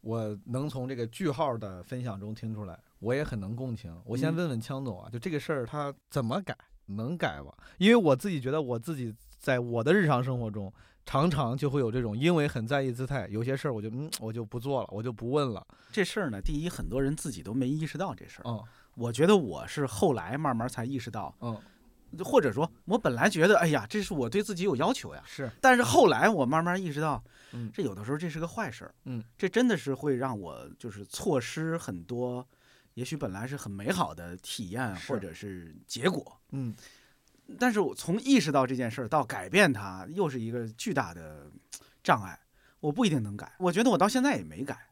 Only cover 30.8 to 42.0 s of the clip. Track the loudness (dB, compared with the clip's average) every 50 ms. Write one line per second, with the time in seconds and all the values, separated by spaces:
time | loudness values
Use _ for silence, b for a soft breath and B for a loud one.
30.8 | -12 -12 -10 -10 -14 -10 -10 -4 0 2 2 2 0 -2 -4 -4 -4 -2 -2 -4
31.8 | -4 -6 -8 -8 -8 -8 -6 -4 -4 -4 -4 -6 -10 b b b b b b b
32.8 | b b b -10 -8 -6 -6 -6 -6 -6 -6 -6 -8 -8 -8 -8 -8 -8 -10 -6
33.8 | -2 -2 0 0 0 -2 -4 -10 -10 -12 -12 -12 -10 -10 -8 -8 -8 -6 -4 -4
34.8 | -4 -4 -4 -6 -6 -4 -4 -4 -4 -8 -12 -10 -10 -10 -10 -10 -12 -14 -18 -20
35.8 | -16 _ -10 -2 0 0 0 -2 -6 -10 -20 _ _ _ -8 -6 -6 -6 -6 b
36.8 | b b b b b b b b b b _ _ _ -20 -6 0 0 2 4 2
37.8 | 0 0 0 -6 -4 -2 -2 -2 4 6 6 6 6 6 4 4 4 4 2 0
38.8 | -2 -2 -2 -4 -4 0 2 0 0 0 -4 -8 -6 0 4 6 6 6 4 2
39.8 | -2 -8 -10 -10 -10 -10 -2 -2 -2 -2 0 -4 -6 -4 -4 -4 -6 -6 -8 -8
40.8 | -4 -2 0 0 0 -2 -4 -12 -14 -14 -16 -16 -18 -20 -20 -20 _ _ -18 b
41.8 | b b b b